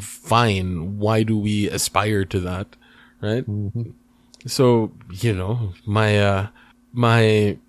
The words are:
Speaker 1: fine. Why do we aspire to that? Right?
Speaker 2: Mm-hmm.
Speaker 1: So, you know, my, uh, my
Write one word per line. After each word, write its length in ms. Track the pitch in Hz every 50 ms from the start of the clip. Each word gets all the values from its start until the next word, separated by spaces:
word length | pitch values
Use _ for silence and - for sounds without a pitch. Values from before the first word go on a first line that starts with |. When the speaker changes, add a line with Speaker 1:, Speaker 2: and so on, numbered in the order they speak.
Speaker 1:
fine. 960 | - - - - - - 113 117 120 113 98 95 92 92 90 85 78 95 101 104
Why 240 | 104 107 113 110
do 140 | 110 110 110
we 320 | 107 104 104 104 104 104 -
aspire 560 | - 98 - - - 95 101 110 107 98 95
to 160 | - - 95
that? 360 | 90 90 90 92 107 - - _ _ _ _ - - _ _ -
Right? 240 | 104 104 117 123 -
Speaker 2:
Mm-hmm. 460 | 107 101 104 104 98 - 120 113 - - _ _ _ _ _ _ _ _ - -
Speaker 1:
So, 460 | 123 - - 131 123 120 113 110 - - - - -
you 240 | 90 95 117 117 101
know, 380 | 92 92 98 117 123 110 98 90 - -
my, 340 | 107 104 110 107 107 104 104
uh, 280 | 101 101 98 95 98 101 - - - _ _ _ _ _
my 680 | - 120 120 117 113 117 110 110 107 107 104 104 95 - _